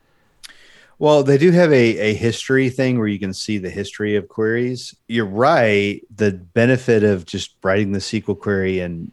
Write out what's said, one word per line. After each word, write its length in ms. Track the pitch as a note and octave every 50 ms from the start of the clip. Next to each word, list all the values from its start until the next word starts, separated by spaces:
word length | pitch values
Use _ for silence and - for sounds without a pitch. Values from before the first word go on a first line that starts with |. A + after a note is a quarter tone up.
| _ _ _ _ _ _ _ _ - - - - - _ _ _ _ _ _ -
Well, 240 | D3+ D3+ D3+ D3 C#3
they 160 | C3+ C#3 C3+
do 140 | D#3 F#3 E3+
have 200 | F3 F3 D#3 D3
a, 260 | B2+ A#2 A#2 G#2+ E2+
a 160 | G#2 G#2+ G#2+
history 540 | - A2 A#2 A2 - - - C3+ C3 C3+ B2+
thing 300 | B2+ C3+ C3 B2+ B2 A#2+
where 80 | A2
you 140 | G#2+ G#2 F#2
can 120 | G2+ F#2+ F#2+
see 260 | - - - G#2+ G2+
the 120 | F#2 F2
history 460 | F2+ G2 G2+ - - - G#2+ G#2 G#2
of 100 | G#2 -
queries. 680 | - _ - A2 A2 A2+ A#2+ B2 B2 B2+ B2 - - - _ _
You're 180 | - A#2 A#2 A2
right. 760 | F#2+ G2 G#2+ B2+ D3 E3+ C#3+ A#2 A2 G#2 G2+ G2+ G2+ G2+ - - - G#2
The 160 | G2 G#2+ G#2 F#2+
benefit 720 | F2+ F2+ E2+ - A#2+ A#2 B2 C3 B2 - - A#2 G#2+ G#2
of 200 | G#2 G2+ F2+ E2+
just 300 | - - F#2+ - - _ _ -
writing 300 | F#2+ F#2+ G#2 G#2+ F#2+ G2+
the 60 | F#2+
S 120 | - -
Q 140 | - G#2+ - -
L 60 | G2
query 460 | - - G#2 G2+ G2 F#2+ F#2+ F#2+ F#2
and, 320 | F2+ F2 E2+ E2 E2 -